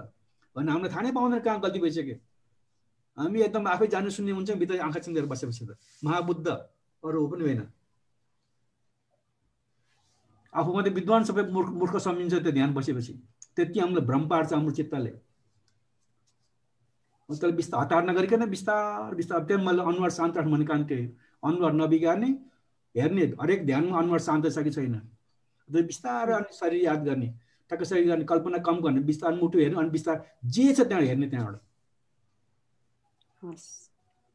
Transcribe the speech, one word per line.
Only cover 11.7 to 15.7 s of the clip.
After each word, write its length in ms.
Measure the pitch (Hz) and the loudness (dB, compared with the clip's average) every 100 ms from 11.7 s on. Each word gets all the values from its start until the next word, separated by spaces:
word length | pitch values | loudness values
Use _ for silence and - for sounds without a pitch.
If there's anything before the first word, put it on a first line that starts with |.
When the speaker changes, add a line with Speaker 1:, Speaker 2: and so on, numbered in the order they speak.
| 170 175 - | -2 -2 -2
Speaker 1:
सम्झिन्छ 360 | 190 175 175 | -2 -2 0
त्यो 180 | 175 160 | 0 0
ध्यान 220 | 139 139 | 2 0
बसेपछि। 400 | 139 131 127 117 - - _ - - | 0 -2 -4 -6 -12 -20 _ -8 -4
त्यति 220 | 170 190 | -2 0
हामीलाई 260 | 180 180 123 | 0 0 0
भ्रम 220 | 135 156 | 0 0
पार्छ 260 | 170 156 | 0 0
हाम्रो 180 | 151 151 | 0 0
चित्तले। 380 | 139 147 139 113 - _ _ _ _ _ | -2 -4 -4 -6 -8 _ _ _ _ _